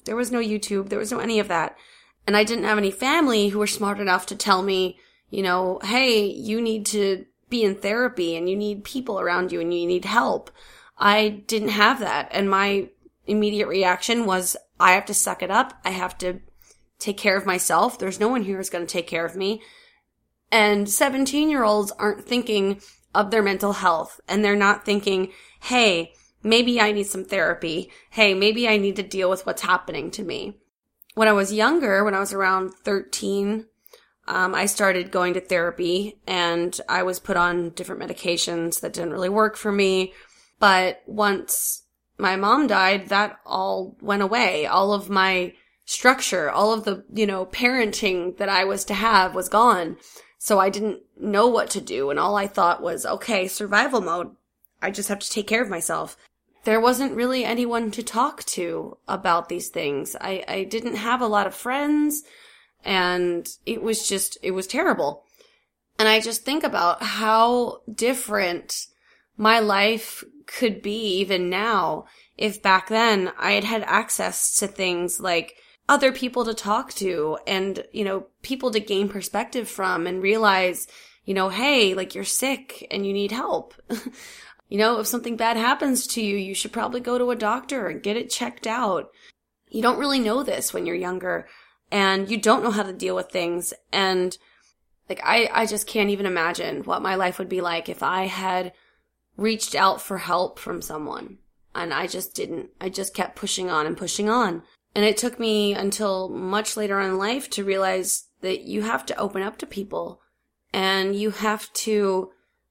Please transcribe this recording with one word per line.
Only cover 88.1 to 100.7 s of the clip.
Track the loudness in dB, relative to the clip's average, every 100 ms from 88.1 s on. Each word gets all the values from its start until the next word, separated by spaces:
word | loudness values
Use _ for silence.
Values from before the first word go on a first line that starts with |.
| -4
it | -4
checked | -6 -6 -6 -6
out. | -2 0 -2 -4 _ -20 _ _ _ _
You | 0
don't | 2 2
really | 0 0
know | 2 0
this | 0 -4 -4
when | -4 -4
you're | -4
younger, | -4 -4 -4 -4 -6 -20 _ _ -6
and | 0 2 2 0
you | 0
don't | 4 4
know | 2
how | -2
to | -4
deal | -4 -4
with | -4 -4
things. | -4 -2 -4 -6 -10 -6
And, | 0 2 2 0 -4 _ _ _ _ _ _ -12
like, | -6
I, | 2 2 4
I | 2 0
just | -2 -4
can't | 0 0
even | 0 -2
imagine | 0 -2 -2 -6 -6
what | -4 -2
my | -2
life | 0 -2 -2
would | -6
be | -4
like | -2 -4 -6
if | -6
I | -2 -2
had | -2 -4 -2 -2 -4 -10 _ _ _ _ _ -4
reached | -2 -2 -2 2
out | 2 2
for | -4 -8
help | -2 0 0 -4
from | -10